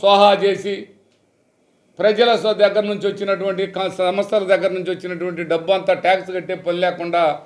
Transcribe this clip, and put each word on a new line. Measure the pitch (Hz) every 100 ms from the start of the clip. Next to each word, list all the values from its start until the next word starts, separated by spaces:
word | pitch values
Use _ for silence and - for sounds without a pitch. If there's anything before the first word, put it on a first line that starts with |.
సోహా | 196 202 202 196
చేసి, | 196 185 202 196 208 _ _ _ _ _ _ _ _ _ _ -
ప్రజల | 202 208 240 214
స-, | 214 196
దగ్గర | 202 202 208
నుంచి | 202 196
వచ్చినటువంటి | - 196 190 196 185 190
క-, | 180 190 180
సంస్థల | 180 190 202 214
దగ్గర | 185 185 185
నుంచి | 185 175
వచ్చినటువంటి | 180 180 175 180 175
డబ్బు | 160 165 165
అంతా | 190 185
ట్యాక్స్ | 180 175 190 180
కట్టే | 185 170
పని | 185 175 175
లేకుండా | 180 175 170 170 160 -